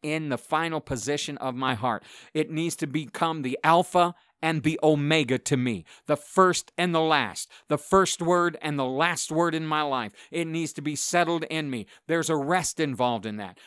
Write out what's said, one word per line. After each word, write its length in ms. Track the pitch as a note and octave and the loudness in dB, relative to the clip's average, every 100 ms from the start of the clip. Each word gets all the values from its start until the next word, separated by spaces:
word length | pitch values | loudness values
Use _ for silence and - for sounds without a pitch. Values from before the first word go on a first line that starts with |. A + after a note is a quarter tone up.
in 260 | D3+ D#3 D#3 | -6 -4 -2
the 100 | B2 | -6
final 440 | - D#3 E3 D#3 | -2 -2 -2 -4
position 560 | - C3 A2+ C#3+ - C#3+ | -6 -6 -2 -4 -4 -6
of 160 | C3 | -6
my 200 | B2 C3 | -2 -2
heart. 300 | A#2+ B2 G#2+ - - - | 0 0 -2 -6 -20 -8
It 160 | D#3 D#3 | -4 -2
needs 260 | D#3 E3+ - | -2 -4 -4
to 100 | D3+ | -4
become 540 | D3 C#3 - E3 D#3+ | -4 -4 -2 -2 -2
the 180 | C3 C3 | -4 0
Alpha 500 | D3+ E3+ F3+ F3+ F3 F3 _ _ | 4 4 4 4 2 0 _ _
and 200 | D#3+ D#3 | -2 0
the 140 | - - | 0 2
Omega 560 | D#3 D3+ D3 D#3+ B2+ B2+ | 4 4 4 2 2 -2
to 180 | - C3+ | 0 0
me, 260 | B2 G2+ - - | 0 -4 -8 -10
the 120 | - - | -4 -4
first 540 | - - F#3 E3+ - - | 0 4 4 4 -4 -2
and 180 | F3 | 0
the 60 | E3 | 2
last, 500 | D#3+ D3+ A2 - - - - | 4 2 0 -6 -12 -10 -4
the 100 | - | -4
first 420 | - F#3+ F#3 - | 2 4 4 0
word 380 | E3+ F3 F3 - | 2 2 2 -2
and 180 | D#3 C#3+ | -4 -2
the 60 | |
last 480 | C3 C3 E3+ D#3 - | -2 0 0 0 -2
word 220 | D#3 E3+ | 2 2
in 120 | D#3+ D#3 | 0 -2
my 140 | D3+ | -2
life. 320 | D3 C3 G#2+ - - | 0 -2 -4 -10 -8
It 160 | D#3 E3 | -6 -4
needs 280 | E3 D#3 | -4 -4
to 80 | - | -6
be 120 | D3 | -6
settled 500 | C#3+ - F3 E3 E3+ | -4 0 2 2 0
in 260 | D#3+ D#3+ D3 | -2 -4 -4
me. 160 | B2 G2+ - - | -6 -8 -10 -2
There's 220 | E3 D#3+ | 0 0
a 80 | D#3 | 0
rest 420 | C#3 F3+ E3 - | 0 0 0 -2
involved 460 | D3+ B2 B2 A#2 | -2 0 0 0
in 140 | G#2+ G#2 | -4 -8
that, 200 | G2 F#2 | -10 -14